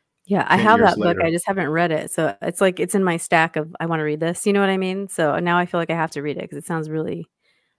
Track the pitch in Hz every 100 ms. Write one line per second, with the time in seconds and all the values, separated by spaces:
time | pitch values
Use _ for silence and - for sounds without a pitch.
0 | _ _ - 190 - 196 214 233 202 -
1 | 180 170 165 170 - 190 147 160 170 156
2 | - - 151 - 165 - 190 185 180 202
3 | 185 170 - 170 165 160 160 - 165 165
4 | 151 151 165 180 208 202 196 190 185 190
5 | 196 - 151 156 175 175 180 175 165 165
6 | 160 147 147 131 - 143 - 165 156 156
7 | 156 170 170 _ _ _ _